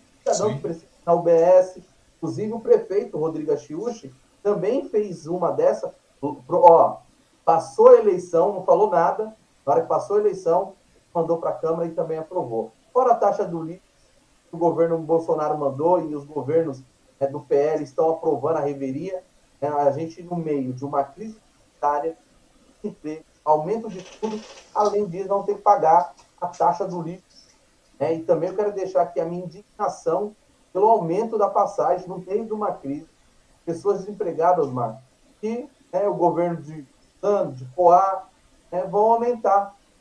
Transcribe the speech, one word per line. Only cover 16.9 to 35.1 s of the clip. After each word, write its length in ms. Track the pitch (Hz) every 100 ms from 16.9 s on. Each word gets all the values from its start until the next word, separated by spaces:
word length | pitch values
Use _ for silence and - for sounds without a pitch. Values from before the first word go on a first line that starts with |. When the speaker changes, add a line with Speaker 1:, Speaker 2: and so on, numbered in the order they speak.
| _ _ -
Speaker 1:
né, 80 | 139
do 140 | 143
P 140 | -
L 280 | 143 147 151
estão 280 | 143 - 165
aprovando 480 | 160 160 139 143 160
a 20 |
reveria, 640 | 143 139 135 131 185 185 - _ _ _
né, 80 | 147
a 220 | 147 143
gente, 320 | 135 165 -
no 140 | 175 175
meio 360 | 156 147 127
de 120 | 123
uma 180 | 139 143
crise 340 | 139 - 220 214 _ _ _ _
sanitária, 360 | 147 147 165 165 _ _ _ _ _ _
tem 100 | 208
que 80 | -
ter 240 | 151 156 - _
aumento 440 | - 151 160 220 226
de 140 | 185
tudo, 380 | - - 220 214 - - -
além 320 | - 208 208 202
disso, 220 | 170 190
não 140 | 196
ter 120 | 196
que 80 | 202
pagar 520 | - 160 156 165 - - _ -
a 60 | -
taxa 400 | - 170 - 180
do 140 | 175
lixo, 220 | 160 185 _ _ _ _ _ _ _ -
né? 160 | 151
E 80 | 165
também 280 | 160 165 175
eu 60 | 185
quero 160 | 208
deixar 300 | 196 190 185
aqui 180 | 170 -
a 40 |
minha 200 | 165 175
indignação 880 | 180 175 - - 208 - - 165 208 - _ _ _
pelo 160 | 185 214
aumento 500 | 220 170 180 226 220
da 100 | 196
passagem 600 | 208 196 - 156 180 -
no 100 | 185
meio 260 | - 208
de 80 | 220
uma 200 | 208 202
crise, 360 | - 139 147 165 _ _ _ _ _
pessoas 360 | - 165 202 190
desempregadas, 640 | 190 208 190 156 165 180 139
Osmar, 340 | 127 117 113 -